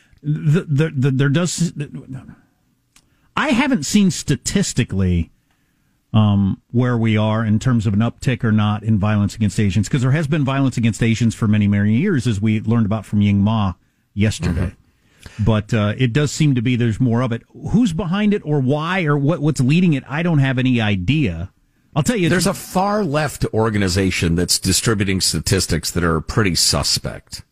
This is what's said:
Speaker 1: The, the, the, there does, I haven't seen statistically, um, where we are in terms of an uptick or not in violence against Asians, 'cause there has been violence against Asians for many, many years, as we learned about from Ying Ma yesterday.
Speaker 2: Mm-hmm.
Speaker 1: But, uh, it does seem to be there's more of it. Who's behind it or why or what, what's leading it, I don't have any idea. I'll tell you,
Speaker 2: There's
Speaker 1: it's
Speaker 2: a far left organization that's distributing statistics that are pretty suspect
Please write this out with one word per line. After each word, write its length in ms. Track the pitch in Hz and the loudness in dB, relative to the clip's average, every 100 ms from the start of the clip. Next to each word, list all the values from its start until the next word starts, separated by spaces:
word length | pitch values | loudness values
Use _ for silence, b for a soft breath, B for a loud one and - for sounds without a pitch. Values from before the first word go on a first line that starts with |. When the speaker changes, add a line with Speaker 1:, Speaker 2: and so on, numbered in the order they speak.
| b b | b b
Speaker 1:
The, 440 | 147 151 160 165 - | -6 -2 0 0 2
the, 220 | 139 160 | 0 0
the, 180 | 151 139 | 0 0
there 180 | 131 139 | 2 2
does, 420 | 139 180 - 170 - 143 147 - 127 - - _ _ _ _ _ _ _ _ _ - | 2 0 -2 -4 -4 -12 -14 -14 -16 -16 -20 _ _ _ _ _ _ _ _ _ -4
I 140 | 269 | 0
haven't 360 | 233 285 233 139 | 0 2 0 0
seen 260 | 208 190 | 2 2
statistically, 1200 | - - 139 - 196 185 - 120 95 92 87 - _ _ _ _ _ _ _ _ | 0 -2 -4 -2 -2 0 -2 -2 0 2 0 -2 _ _ _ _ _ _ _ _
um, 480 | 110 107 101 95 - _ | 2 4 4 2 -2 _
where 260 | 120 123 120 | -2 0 0
we 180 | 113 107 | 2 2
are 300 | 107 110 110 | 0 0 0
in 140 | 107 | 0
terms 280 | 131 120 107 | 2 0 2
of 60 | |
an 60 | 101 | 0
uptick 440 | 117 - - 120 | 0 -2 -4 -2
or 80 | 117 | 0
not 320 | 107 104 104 | 2 2 0
in 160 | 110 110 | 0 0
violence 360 | 104 104 101 - | 2 0 0 -2
against 240 | 107 - | -2 0
Asians, 280 | 101 90 98 | 0 0 0
'cause 140 | 143 | 0
there 100 | 127 | 0
has 160 | 151 147 | 0 0
been 160 | 160 | 0
violence 340 | 135 135 135 123 | 0 0 0 0
against 240 | 117 104 | -2 0
Asians 320 | 117 110 117 | 0 2 0
for 140 | - 107 | 0 0
many, 200 | 104 101 | 2 2
many 280 | 101 104 113 | 2 2 2
years, 320 | 202 151 123 | 0 0 -2
as 140 | 98 | -2
we 180 | 110 107 | 0 0
learned 260 | 110 117 104 | 0 0 0
about 200 | 110 98 | -2 -2
from 160 | 104 | 0
Ying 200 | 101 101 | 2 4
Ma 320 | 101 113 98 90 _ _ _ | 2 0 -2 -4 _ _ _
yesterday. 600 | 101 107 - 165 78 90 | -2 -2 -2 -4 -4 -4
Speaker 2:
Mm-hmm. 680 | - _ _ _ _ - - 107 | -8 _ _ _ _ -16 -4 0
Speaker 1:
But, 280 | 107 104 | 0 0
uh, 200 | 117 104 107 | 0 0 0
it 140 | 131 | 0
does 200 | 120 147 | 0 -2
seem 240 | - 151 123 | 0 0 2
to 60 | |
be 140 | 117 120 | 0 0
there's 240 | 120 107 | 0 0
more 220 | 131 113 | 0 0
of 100 | 127 | 0
it. 120 | 113 - 120 151 | -4 -10 -14 -2
Who's 240 | 196 247 | 0 2
behind 400 | 160 180 196 208 | 0 -4 0 0
it 80 | 202 | 0
or 160 | 151 147 | 0 0
why 460 | 127 147 160 190 156 | 0 0 -2 -2 0
or 120 | 147 | 2
what, 240 | 139 170 | 0 0
what's 200 | 147 151 | 0 0
leading 320 | 127 165 185 | 2 4 4
it, 100 | 139 - | 2 -2
I 160 | 143 | -4
don't 160 | 175 156 | 0 2
have 180 | 135 127 | 2 2
any 220 | 127 120 | 2 2
idea. 680 | 107 101 87 151 117 80 90 _ _ _ _ 165 | 0 0 0 0 0 -4 -10 _ _ _ _ -2
I'll 80 | |
tell 140 | 151 240 | 0 0
you, 100 | 165 | 2
Speaker 2:
There's 200 | 185 185 | 2 0
Speaker 1:
it's 100 | - | -4
Speaker 2:
a 40 | |
far 420 | - 185 196 208 | -4 -2 0 0
left 420 | 190 147 147 - - | -2 -2 -4 -4 -4
organization 840 | 110 113 104 95 90 95 - 87 85 | 0 0 0 0 0 0 0 0 0
that's 240 | 87 - | 0 -2
distributing 640 | 95 92 - 104 98 95 | 0 0 0 0 -2 -2
statistics 680 | - 82 - 95 - 80 - | -2 -4 -2 -2 0 -4 -4
that 120 | 87 | -2
are 160 | 85 80 | 0 -2
pretty 340 | - - 101 78 | -2 -2 0 0
suspect 880 | - 82 69 - - 50 - - - | 0 0 -2 -4 -6 -12 -16 -20 -20